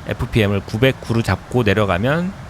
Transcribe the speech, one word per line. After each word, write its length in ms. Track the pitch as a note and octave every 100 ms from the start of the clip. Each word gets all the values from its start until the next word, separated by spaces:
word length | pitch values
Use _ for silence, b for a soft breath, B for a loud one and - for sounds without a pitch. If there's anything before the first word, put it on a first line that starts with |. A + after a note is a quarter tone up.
| -
에프피엠을 540 | G#2+ B2 A#2+ G2+ G2+
구백구로 600 | - A2 C3 B2+ - A2+
잡고 420 | A2+ F#2+ - B2
내려가면 720 | G#2+ F#2+ G2+ F2 A#2+ D#3+ F3+ - -